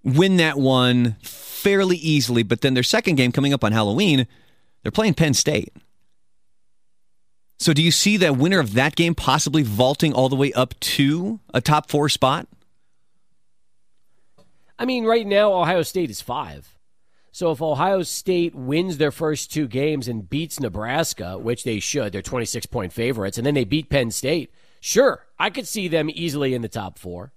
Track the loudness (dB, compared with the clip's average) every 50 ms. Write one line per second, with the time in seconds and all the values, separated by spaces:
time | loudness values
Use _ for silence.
0 | _ 2 4 4 4 6 6 4 4 2 2 2 2 4 4 4 4 4 4 4
1 | 2 0 -2 -6 -14 -18 -18 -18 -18 -16 -14 0 2 2 4 4 4 2 0 0
2 | 2 2 2 2 2 2 0 0 2 0 -2 0 0 0 0 0 0 2 0 0
3 | 2 2 2 2 2 2 2 0 0 0 0 0 0 0 2 2 2 2 2 2
4 | 2 4 4 2 2 -2 -6 _ _ _ _ _ _ _ _ _ _ -4 -2 0
5 | 0 0 2 2 2 2 2 0 0 0 0 -2 -4 -4 -14 -20 _ _ _ _
6 | _ _ _ _ _ _ _ _ _ _ _ _ _ _ _ _ _ _ _ _
7 | _ _ _ _ _ _ _ _ _ _ _ _ 0 2 2 4 4 2 2 2
8 | 2 2 2 2 2 2 2 2 2 2 2 0 0 0 0 0 0 0 0 0
9 | 0 0 0 -2 0 0 2 2 0 0 0 0 0 0 2 2 2 2 4 2
10 | 0 0 2 2 2 2 2 0 0 0 2 0 -2 -2 -4 _ -6 -4 0 2
11 | 2 2 2 0 -2 -6 -8 -8 _ -4 -4 -2 2 2 2 2 2 0 0 0
12 | 0 0 0 2 2 2 2 0 -6 _ -20 _ _ _ _ _ _ _ _ _
13 | _ _ _ _ _ _ _ _ _ _ _ _ _ _ _ _ _ _ _ _
14 | _ _ -20 -20 -20 -20 -20 -20 -20 -20 -20 -20 -20 -20 -10 -6 -4 -2 -2 0
15 | 2 2 2 2 2 2 4 4 4 4 4 2 2 2 2 0 0 -2 -2 -2
16 | -4 -2 -6 -10 -8 -6 -6 -6 -6 -8 -12 -16 -20 -20 -20 _ _ _ _ _
17 | _ _ _ _ _ _ -10 -4 -2 -2 -2 -2 -2 -2 0 0 0 0 0 0
18 | -2 -4 -8 -6 -4 -2 0 0 0 -2 -4 -8 -6 -2 -2 0 -2 -2 -2 0
19 | -2 -2 0 -2 -4 -2 -2 -4 -6 -6 -4 -4 -4 -2 -2 -2 -2 -2 -2 -4
20 | -4 -6 -8 -8 -8 -6 -6 -6 -4 -6 -6 -6 -6 -6 -6 -6 -6 -4 -2 -2
21 | -2 -2 -6 -10 -10 -10 -10 -6 -4 -4 -4 -4 -4 -6 -4 -4 -4 -4 -4 -4
22 | -4 -4 -6 -8 -8 -6 -6 -4 -4 -4 -6 -8 -8 -6 -6 -6 -6 -6 -6 -4
23 | -4 -2 -2 -2 -4 -6 -4 -2 -2 0 0 0 0 0 -2 -2 -2 0 0 0
24 | 0 -2 -4 -6 -4 -2 -2 -2 -4 -8 -16 -20 -20 -20 -20 -14 -8 0 4 4
25 | 4 4 2 -2 -12 _ _ -4 -4 -2 -2 -6 -10 -8 -6 -6 -4 -2 0 0
26 | 0 -2 -4 -4 -6 -4 -2 -2 -2 -2 -2 -2 -6 -6 -8 -8 -8 -10 -12 -14
27 | -14 -12 -12 -12 -14 -16 -20